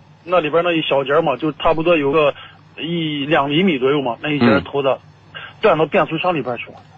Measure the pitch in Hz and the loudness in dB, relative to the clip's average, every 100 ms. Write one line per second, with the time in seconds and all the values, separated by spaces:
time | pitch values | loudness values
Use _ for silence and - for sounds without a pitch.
0 | - - 165 180 151 165 175 165 - 139 | -20 -20 -2 0 2 0 0 -2 0 -2
1 | 135 151 160 127 156 - 180 160 160 165 | 2 0 0 -2 -4 -2 -2 0 2 2
2 | 139 160 143 - - - - - 147 170 | 2 2 2 0 -12 -20 -20 -12 -6 -4
3 | 156 147 139 160 139 147 196 139 131 147 | -4 -4 0 0 2 2 2 2 0 0
4 | 131 117 151 147 120 139 - 139 135 120 | -2 -6 -4 2 2 2 0 -2 -2 -2
5 | - - - - - - 214 156 156 196 | -8 -20 -20 -18 -18 0 2 2 2 0
6 | 151 160 180 165 120 117 - - - | 0 -2 -2 -2 -4 -8 -12 -20 -20